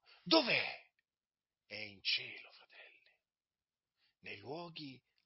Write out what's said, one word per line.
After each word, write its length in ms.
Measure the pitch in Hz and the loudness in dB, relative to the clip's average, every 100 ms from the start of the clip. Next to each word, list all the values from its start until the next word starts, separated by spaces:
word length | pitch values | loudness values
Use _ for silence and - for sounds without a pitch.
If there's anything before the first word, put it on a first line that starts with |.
| - - | -20 -14
Dov'è? 600 | 175 320 240 143 - - - _ _ _ _ _ _ _ _ | 6 8 8 2 2 -4 -12 _ _ _ _ _ _ _ _
È 100 | 104 | -8
in 260 | 104 95 | -8 -4
cielo, 480 | - - - - - | 0 0 -2 -10 -16
fratelli, 640 | - - - - - - _ _ _ _ _ _ _ _ _ _ _ | -20 -20 -20 -20 -20 -20 _ _ _ _ _ _ _ _ _ _ _
nei 160 | 101 101 | -12 -12
luoghi 600 | 107 160 175 160 143 123 _ _ | -8 -8 -8 -10 -10 -12 _ _